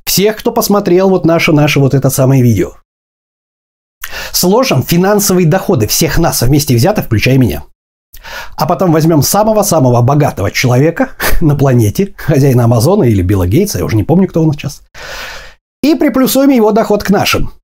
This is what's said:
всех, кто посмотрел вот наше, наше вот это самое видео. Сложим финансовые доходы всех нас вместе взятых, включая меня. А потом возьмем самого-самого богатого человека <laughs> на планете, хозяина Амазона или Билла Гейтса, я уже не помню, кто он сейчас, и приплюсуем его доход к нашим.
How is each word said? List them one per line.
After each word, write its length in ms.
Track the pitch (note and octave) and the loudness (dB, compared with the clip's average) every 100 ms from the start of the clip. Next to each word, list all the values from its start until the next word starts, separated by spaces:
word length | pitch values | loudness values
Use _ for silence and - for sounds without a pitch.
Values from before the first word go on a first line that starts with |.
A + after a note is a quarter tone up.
| - | -4
всех, 320 | - G3+ G#3+ | -2 -2 -2
кто 140 | A#3+ | -4
посмотрел 580 | A#3 A3 G3+ G3 F3 F#3+ | -4 0 0 2 2 2
вот 160 | F#3 D#3 | 2 2
наше, 260 | E3 D#3+ | 0 2
наше 280 | D3+ D3 C#3 | 2 2 2
вот 140 | C#3 | 0
это 160 | C#3 C3+ | 0 0
самое 320 | - C3 C3+ | 0 2 2
видео. 320 | A#2+ G2+ E2+ - _ _ _ _ _ _ _ _ _ _ _ _ - - - | 2 0 -4 -10 _ _ _ _ _ _ _ _ _ _ _ _ -14 -12 -10
Сложим 520 | - F3+ A3 C4 C3+ | -4 0 0 0 -2
финансовые 640 | - F3 F#3+ G#3 - F#3 E3 | 0 0 2 0 0 2 2
доходы 400 | F#3 F#3+ D#3+ G#2+ | 0 0 -2 -2
всех 300 | - D#3+ E3 | -2 -2 0
нас 240 | E3 - | 0 0
вместе 340 | A#2+ D3 D3 A#2+ | 0 0 0 0
взятых, 300 | D#3+ G#3 - | 0 0 -2
включая 320 | G#2+ B2 C3+ | -2 0 2
меня. 260 | B2+ D2+ - _ _ _ _ - - - - - | 0 -2 -10 _ _ _ _ -20 -18 -16 -14 -6
А 100 | - | -4
потом 260 | F3 F#3 | 0 0
возьмем 300 | D#3 D#3+ D#3+ | 2 2 2
самого-самого 800 | C#3 G3 A3 G#3+ - E3 C3 A#2+ | 2 0 0 0 0 0 2 2
богатого 500 | A#2+ D3 C#3+ - G2+ | 2 2 0 -2 -6
человека 580 | - B2 B2 D#3 E3 C4 - - | -2 0 2 0 0 -4 -4 2
<laughs> 160 | - | 4
на 140 | D#3 D3 | 4 2
планете, 580 | C#3+ B2 G#2 - G3+ - | 2 2 2 0 -4 -4
хозяина 480 | - D3+ C#3 B2 A#2 | -2 2 2 2 2
Амазона 380 | A#2+ C#3 G#3 | 2 2 2
или 180 | B2 G2+ | 2 2
Билла 260 | F2+ G2+ F2+ | 0 0 0
Гейтса, 320 | B2 G3+ - | 0 0 -4
я 60 | D2+ | -2
уже 100 | A2 | -2
не 80 | |
помню, 240 | F#2+ F3+ F#3+ | 0 0 0
кто 160 | E3+ | 0
он 100 | D#3+ | -2
сейчас, 300 | D3 C#3+ - - - - - - - - - _ _ | -2 -8 -14 -18 -20 -16 -14 -14 -16 -20 -20 _ _
и 140 | C#4 E4 | -2 0
приплюсуем 560 | D4+ A#3+ B3+ B3+ C#4 | 0 0 0 2 2
его 200 | C4 G#3+ | 2 2
доход 320 | G#3 G#3 G#3 | 0 0 -2
к 60 | - | 0
нашим. 420 | G3 - - - - | -2 0 -2 -2 -8